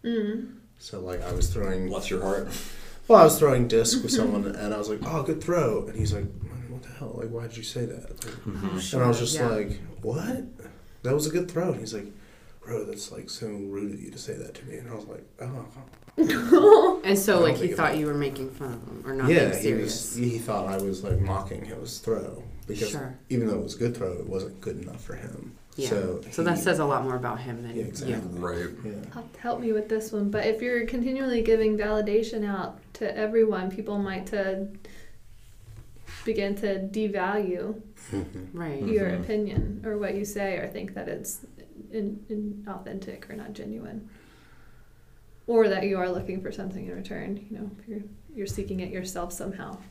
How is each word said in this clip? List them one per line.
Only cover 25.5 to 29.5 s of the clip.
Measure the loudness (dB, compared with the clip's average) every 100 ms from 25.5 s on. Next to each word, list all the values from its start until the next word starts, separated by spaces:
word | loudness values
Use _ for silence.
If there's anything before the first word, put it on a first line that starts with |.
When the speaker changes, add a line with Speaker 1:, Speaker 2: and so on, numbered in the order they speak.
| -16 -16 -6
Speaker 4:
Yeah. | 0
Speaker 2:
So | 2 0 -4 -6
Speaker 4:
So | 0
that | 2 2
Speaker 2:
he |
Speaker 4:
says | 2 4
a | 4
lot | 2 2
more | -2
about | -2 -6
him | -8 -8
than | -6 -6
Speaker 2:
Yeah, | -6
exactly. | -6 -4 -4
Speaker 4:
you. | -4 -6 -4
Speaker 3:
Right. | -4 -6 -8
Speaker 2:
Yeah. | -10 -10 -12
Speaker 1:
Help, | -14 -14 -8
help | -6